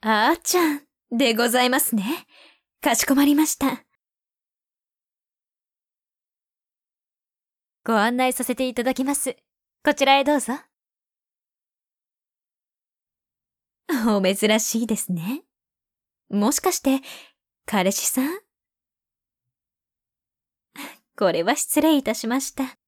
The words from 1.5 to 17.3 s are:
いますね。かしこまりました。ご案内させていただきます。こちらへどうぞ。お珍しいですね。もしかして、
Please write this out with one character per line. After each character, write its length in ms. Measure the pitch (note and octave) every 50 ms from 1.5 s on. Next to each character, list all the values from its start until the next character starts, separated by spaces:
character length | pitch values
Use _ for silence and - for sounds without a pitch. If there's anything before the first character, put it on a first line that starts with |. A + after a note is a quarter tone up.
| A3 B3+
い 80 | B3 B3
ま 80 | B3 C4+
す 120 | C4+ - -
ね。 320 | G#3+ F#3 G#3+ D#4 F4 - _ _ - - - _ _ _ _ _ _
か 140 | - D4 A#3
し 80 | A3+ -
こ 100 | - C#4
ま 100 | C4 C#4+
り 100 | C#4+ D4
ま 100 | C#4+ D#4
し 120 | D4+ - -
た。 260 | - C4 - - _ _ _ _ _ _ _ _ _ _ _ _ _ _ _ _ _ _ _ _ _ _ _ _ _ _ _ _ _ _ _ _ _ _ _ _ _ _ _ _ _ _ _ _ _ _ _ _ _ _ _ _ _ _ _ _ _ _ _ _ _ _ _ _ _ _ _ _ _ _ _ _ _ _ _ _ _ _ _ _ _
ご 120 | - A#3
案 200 | A3 G3+ A3+ B3
内 160 | B3 B3+ B3+
さ 140 | B3+ - B3
せ 100 | - B3+
て 140 | - C4 B3+
い 40 | A#3+
た 100 | - A#3+
だ 100 | B3+ C4
き 100 | - C4+
ま 100 | C4 C#4+
す。 220 | B3+ - C4+ - _ _ _ _ _ _ _ _ _ _
こ 100 | D4+ D4
ち 120 | - C#4
ら 120 | C4 C4+ C#4
へ 60 | C#4
ど 140 | C4+ D4 C#4+
う 20 |
ぞ。 140 | - - A#3+ D4 - _ _ _ _ _ _ _ _ _ _ _ _ _ _ _ _ _ _ _ _ _ _ _ _ _ _ _ _ _ _ _ _ _ _ _ _ _ _ _ _ _ _ _ _ _ _ _ _ _ _ _ _ _ _ _ _ _ _ _ _ _ _ _ _ _ E4+ B3+ A3 A#3
お 140 | G#3+ G3+
珍 360 | F#3+ F#3 G3 G3 - G#3 G#3+ A3
し 220 | - - - A3+ A#3
い 40 | A3+
で 80 | A3
す 160 | G3+ - -
ね。 320 | F#3 E3+ D#3+ F#3+ B3 D#4+ - _ _ _ _ _ _ _ _ _ _ _ _ _ _ _ _ _
も 240 | - G3+ G#3 A3+ D4
し 80 | -
か 100 | - F#4+
し 80 | F4 -
て、 220 | _ C#4+ C4+ C4+ C4+ - - - - -